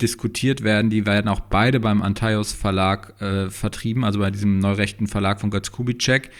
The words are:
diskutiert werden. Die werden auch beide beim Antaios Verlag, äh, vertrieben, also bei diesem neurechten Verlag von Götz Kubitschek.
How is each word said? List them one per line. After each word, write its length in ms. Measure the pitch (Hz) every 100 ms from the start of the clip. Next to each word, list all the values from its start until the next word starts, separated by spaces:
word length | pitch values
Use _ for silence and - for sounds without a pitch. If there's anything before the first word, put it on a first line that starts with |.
diskutiert 640 | 117 - 110 - 131 135
werden. 260 | 110 107 113
Die 160 | 107
werden 220 | 104 104 104
auch 120 | 98
beide 400 | - 98 117 131
beim 200 | 110 104
Antaios 520 | 95 101 113 107 104
Verlag, 680 | - 104 95 95 98 - -
äh, 300 | 101 98 95
vertrieben, 540 | - 104 - 113 117
also 160 | 113 101
bei 100 | 98
diesem 300 | 98 101 98
neurechten 480 | 98 101 101 - 104
Verlag 320 | 104 98 101
von 100 | 104
Götz 220 | 98 -
Kubitschek. 580 | - 123 120 - 131 -